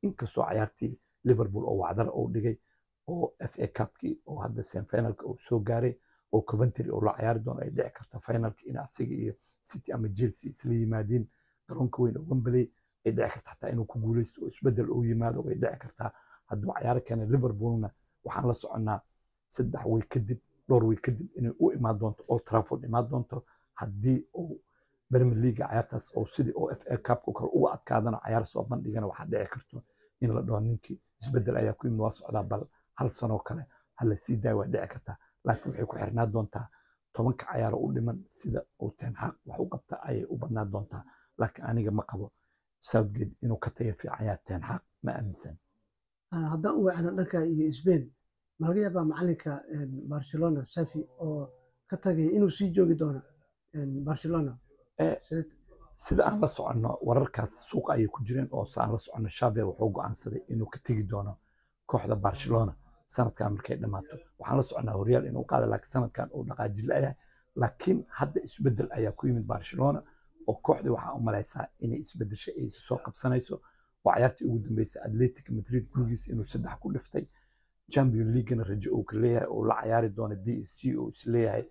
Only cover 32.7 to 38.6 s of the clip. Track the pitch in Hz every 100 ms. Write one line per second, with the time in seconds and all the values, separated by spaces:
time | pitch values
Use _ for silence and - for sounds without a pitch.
32.7 | _ _ - 127 - 117 107 - - 143
33.7 | _ _ - 117 104 - 120 110 107 98
34.7 | 113 92 - - 101 _ _ - 107 -
35.7 | - 113 - 101 113 113 110 104 107 117
36.7 | _ _ _ _ - 120 127 - 165 113
37.7 | - - 127 117 117 190 - - -